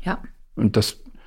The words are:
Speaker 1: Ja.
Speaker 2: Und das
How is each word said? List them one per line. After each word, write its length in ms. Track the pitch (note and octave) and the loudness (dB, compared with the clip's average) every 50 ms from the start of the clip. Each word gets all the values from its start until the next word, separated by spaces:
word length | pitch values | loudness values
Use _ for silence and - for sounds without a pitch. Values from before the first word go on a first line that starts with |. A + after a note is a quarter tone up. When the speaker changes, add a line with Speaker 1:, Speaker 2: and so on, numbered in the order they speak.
Speaker 1:
Ja. 160 | - F#3+ - - - - - - - - - | -4 -4 -4 -4 -6 -14 -16 -20 -20 -10 -2
Speaker 2:
Und 200 | - - G#2 - | 2 2 4 4
das 200 | A2 - - - - - - - - - | 4 2 2 -2 -8 -14 -20 -20 -20 -20